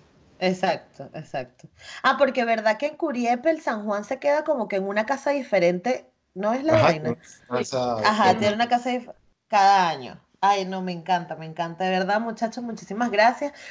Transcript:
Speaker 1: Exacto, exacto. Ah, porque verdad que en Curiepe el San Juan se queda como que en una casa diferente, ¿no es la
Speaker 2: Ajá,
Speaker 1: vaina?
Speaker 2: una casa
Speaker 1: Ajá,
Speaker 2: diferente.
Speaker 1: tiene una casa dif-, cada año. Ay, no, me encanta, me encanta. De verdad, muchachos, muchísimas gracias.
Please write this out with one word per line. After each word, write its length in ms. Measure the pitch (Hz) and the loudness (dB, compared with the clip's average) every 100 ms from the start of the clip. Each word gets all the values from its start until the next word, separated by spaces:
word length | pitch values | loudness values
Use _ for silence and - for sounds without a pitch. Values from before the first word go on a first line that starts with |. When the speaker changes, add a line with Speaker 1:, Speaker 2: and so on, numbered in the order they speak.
| _ _ _ - | _ _ _ -2
Speaker 1:
Exacto, 680 | 185 185 185 151 - - 135 | -2 0 -2 -2 -6 -18 -14
exacto. 540 | - - 143 127 _ - _ - - | -14 -10 -8 -10 _ -20 _ -20 -2
Ah, 120 | 254 269 | 0 2
porque 280 | 262 247 233 | 2 2 0
verdad 320 | 220 220 214 | 0 0 0
que 100 | 294 | -4
en 80 | 302 | -4
Curiepe 520 | 311 247 240 240 311 | -6 -2 0 0 0
el 120 | 320 | 0
San 240 | - 220 208 | -2 -4 -4
Juan 180 | 208 | -4
se 160 | 214 262 | -4 -4
queda 240 | 285 302 | 0 0
como 240 | 311 277 208 | 0 -2 0
que 100 | 196 | -2
en 60 | 196 | -2
una 180 | 208 220 | -2 -2
casa 260 | 269 285 | -4 -2
diferente, 760 | 285 247 190 175 180 240 254 - _ _ | -2 0 2 2 0 -2 -4 -6 _ _
¿no 200 | 185 208 | -6 -2
es 100 | 254 | -2
la 100 | 302 - | 2 4
Speaker 2:
Ajá, 80 | 160 | 4
Speaker 1:
vaina? 240 | 156 - 240 - - - | 2 -2 -6 -10 -20 -6
Speaker 2:
una 100 | 123 | -4
casa 340 | 120 131 123 | -2 -2 -2
Speaker 1:
Ajá, 180 | 113 208 | 0 2
Speaker 2:
diferente. 260 | 214 190 180 | 4 4 4
Speaker 1:
tiene 160 | 208 214 | 2 0
una 120 | 240 | 0
casa 200 | 247 247 | 0 0
dif-, 220 | 247 - - _ _ - | -6 -8 -20 _ _ -2
cada 420 | 208 196 196 175 | 4 6 6 4
año. 300 | 143 120 - _ - | -2 -10 -16 _ 0
Ay, 220 | 196 202 185 | 2 2 0
no, 160 | 190 | -4
me 100 | 185 | -6
encanta, 420 | 170 165 175 170 160 | -6 -2 -2 -2 -10
me 100 | 160 | -10
encanta. 380 | 160 165 165 | -6 -6 -2
De 80 | 185 | 0
verdad, 280 | 185 190 208 | 0 2 0
muchachos, 440 | 233 220 226 247 | -2 -4 -6 -6
muchísimas 480 | 240 214 - 208 240 | -10 -10 -10 -4 -2
gracias. 420 | 202 226 247 285 - - | 4 4 2 -8 -10 -18